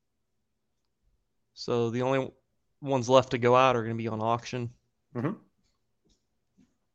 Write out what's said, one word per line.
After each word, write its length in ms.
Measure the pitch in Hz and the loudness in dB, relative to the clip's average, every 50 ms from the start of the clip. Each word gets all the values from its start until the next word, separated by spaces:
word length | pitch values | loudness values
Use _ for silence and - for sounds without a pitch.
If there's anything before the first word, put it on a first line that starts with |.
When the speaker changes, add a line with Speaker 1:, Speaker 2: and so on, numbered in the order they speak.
| _ _ _ _ _ _ _ _ _ _ _ _ _ _ _ _ _ _ _ _ _ _ _ _ _ _ _ _ _ _ _ | _ _ _ _ _ _ _ _ _ _ _ _ _ _ _ _ _ _ _ _ _ _ _ _ _ _ _ _ _ _ _
Speaker 1:
So 380 | - - - 123 120 117 113 | -12 -6 -4 -2 -2 -2 -2
the 120 | 113 123 127 | -2 -2 -2
only 300 | 131 135 135 131 - - _ _ _ _ _ _ _ _ _ | 0 0 -2 -2 -4 -8 _ _ _ _ _ _ _ _ _
ones 280 | - 139 135 131 117 113 | -6 -4 -2 -2 2 4
left 220 | 131 131 120 - - | 6 6 6 4 0
to 60 | 120 | 0
go 160 | 120 123 123 | 2 4 4
out 220 | 127 131 131 123 | 6 6 4 4
are 60 | 117 110 | 2 -2
gonna 120 | 113 113 | -4 -6
be 140 | 113 113 113 | -6 -6 -6
on 120 | 110 110 | -6 -4
auction. 500 | 107 113 117 117 - - - 127 120 120 - _ _ _ _ _ _ _ - | -2 -2 -2 -2 -4 -8 -10 -8 -8 -10 -10 _ _ _ _ _ _ _ -10
Speaker 2:
Mm-hmm. 200 | 123 113 160 226 - - _ _ _ _ _ _ _ _ _ _ _ _ _ _ _ _ _ _ _ _ _ _ _ _ _ _ _ _ _ _ | -6 -6 -6 -6 -8 -14 _ _ _ _ _ _ _ _ _ _ _ _ _ _ _ _ _ _ _ _ _ _ _ _ _ _ _ _ _ _